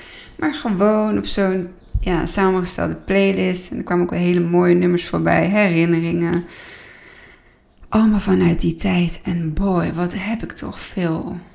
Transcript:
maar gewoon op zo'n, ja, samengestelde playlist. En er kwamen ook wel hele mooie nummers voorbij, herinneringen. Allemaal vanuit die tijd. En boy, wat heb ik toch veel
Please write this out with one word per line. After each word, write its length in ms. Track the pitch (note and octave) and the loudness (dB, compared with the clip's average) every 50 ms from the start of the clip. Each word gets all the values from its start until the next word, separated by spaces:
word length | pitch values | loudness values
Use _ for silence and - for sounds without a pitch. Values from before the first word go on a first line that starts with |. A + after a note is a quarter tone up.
| - - - - - - - - | -18 -20 -20 -20 -20 -18 -10 -6
maar 160 | - D4+ C4 | -4 -4 -4
gewoon 640 | - - A3+ G3 F3 G3+ G#3+ G#3+ G#3+ G#3+ G#3+ G3+ G3+ | -4 -4 -2 0 2 2 4 4 2 0 0 -2 -2
op 80 | G3+ | -2
zo'n, 420 | - - G#3 G3 F#3 F#3+ F#3+ F3 F3+ - - - - - - | -2 -2 0 0 0 0 -2 -4 -8 -12 -18 -10 -4 -4 -2
ja, 260 | - F#3 F3 D#3+ - | 0 0 0 0 0
samengestelde 680 | F3 - G3+ F#3+ F#3+ F#3 F#3 F3 F3+ - - E3+ D#3+ D#3+ | -2 0 2 2 2 2 2 0 -2 -2 -2 -2 -4 -4
playlist. 760 | D#3+ - - F#3+ G3 G3 G3 F#3+ F#3+ F#3 F#3 F3+ F#3 - - | -6 -4 0 2 2 2 2 2 0 0 0 -2 -4 -6 -6
En 60 | - | -8
er 80 | - G3 | -8 -4
kwamen 200 | - F3+ F3 F3 | -2 0 0 0
ook 60 | F3 | 0
wel 100 | F3+ F3 | 0 0
hele 200 | F3 F3 F3 F3 | 2 2 2 2
mooie 340 | F3 E3+ F3 F3 F3+ F3 F3 | 2 2 2 4 4 4 4
nummers 320 | F3+ F3+ F3 F3 F3 - | 4 4 2 0 0 -2
voorbij, 400 | - - E3 D#3+ E3+ E3+ - E3+ | -4 -4 -2 2 2 2 2 2
herinneringen. 1000 | F3+ G3+ G#3+ G#3 F#3 E3+ E3 E3 E3+ E3+ E3 E3 E3+ E3+ E3+ E3+ E3+ E3+ F3 F3 - - - - - - - - - - - - - - - - - - - _ _ _ _ _ _ _ - - - | 2 2 2 2 2 2 2 2 2 2 0 0 -2 -2 -2 0 0 0 -2 -4 -6 -14 -18 -20 -20 -20 -20 -20 -20 -20 -20 -20 -20 -20 -20 -20 -20 -20 -20 _ _ _ _ _ _ _ -20 -8 -2
Allemaal 320 | - A3 A3 G#3+ G#3 G3 | 2 4 4 4 4 2
vanuit 400 | - G3 F#3 F#3 F3+ E3+ E3+ E3 | 2 2 2 4 4 4 4 2
die 140 | - E3+ D#3+ | 0 0 0
tijd. 460 | - - F#3+ F3+ F3+ F3 E3 - - | -2 -2 0 2 2 0 0 -2 -6
En 300 | - G3+ F3 E3+ E3 D#3 | -6 -4 -4 -2 -2 -2
boy, 400 | D3+ - G3 G3+ F#3 E3+ E3 - D#3+ | -2 0 0 2 2 0 0 -2 -2
wat 180 | E3 F3+ F3 F3+ | -2 -4 -4 -4
heb 280 | F#3 F#3 G#3 A3+ A3+ | -6 -6 -4 -6 -6
ik 100 | - - | -6 -10
toch 280 | - - - - - - | -10 -10 -10 -10 -10 -12
veel 560 | - - - G3 F3 E3 D#3+ - - - F3+ F3 - - | -14 -10 -6 -4 -2 -2 -2 -4 -6 -8 -10 -12 -14 -18